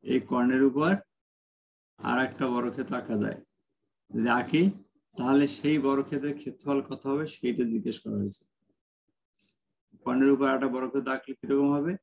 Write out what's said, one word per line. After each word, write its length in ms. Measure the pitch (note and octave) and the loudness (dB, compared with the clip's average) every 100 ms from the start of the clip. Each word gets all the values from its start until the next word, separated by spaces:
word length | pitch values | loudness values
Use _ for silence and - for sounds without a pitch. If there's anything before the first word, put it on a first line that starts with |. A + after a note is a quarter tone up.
| C3+ | 0
এই 80 | B2+ - | -2 0
কর্ণের 320 | B2 B2 C3 C3+ | 0 2 4 4
উপর 220 | C3 D#3+ G3 - _ _ _ _ _ _ _ _ _ - | 4 2 0 -2 _ _ _ _ _ _ _ _ _ -4
আর 80 | B2 B2+ | -2 -2
একটা 180 | - C3 | -2 -2
বর্গক্ষেত্র 400 | A#2+ A#2+ C3 B2+ B2+ | -2 -2 -4 -6 -6
আঁকা 160 | - A2 | -4 -2
যায়, 140 | A2 - - _ _ _ _ _ _ | -2 -6 -14 _ _ _ _ _ _
যদি 140 | A2+ A#2 A#2+ | -4 0 0
আঁকি 240 | A#2+ D3+ F#3+ - - _ _ - | 0 2 2 0 -16 _ _ -6
তাহলে 280 | B2 C#3 C#3+ - | 2 4 4 0
সেই 200 | D3 D3+ C3+ | 0 2 2
বর্গক্ষেত্রের 500 | C#3 C3+ C#3+ C#3+ C#3+ | 0 0 -4 -4 -6
ক্ষেত্রফল 380 | C3+ - C#3+ C#3 C3+ | -10 -10 -2 -2 -2
কত 140 | C3 C3+ | -8 -4
হবে 140 | C#3 D#3 - | -2 -4 -4
সেইটা 280 | B2 A2+ A#2+ | -4 0 0
জিজ্ঞেস 240 | A2+ A#2 G#2+ | -2 -4 -6
করা 140 | A2 G#2 | -6 -4
হয়েছে। 220 | G2+ - _ _ _ _ _ _ _ _ _ _ - _ _ _ _ _ | -4 -6 _ _ _ _ _ _ _ _ _ _ -20 _ _ _ _ _
কর্ণের 260 | B2+ B2+ C3+ | -2 4 6
উপর 120 | C3+ C3+ | 6 4
একটা 140 | C3 C3 | 2 0
বর্গক্ষেত্র 400 | B2+ B2+ C3+ B2+ | -2 -2 -4 -2
আঁকলে 180 | C3 - C3 | -6 -6 -12
কিরকম 300 | - C#3 C#3 C#3+ | -2 2 4 2
হবে? 160 | D#3 F#3+ | 0 -4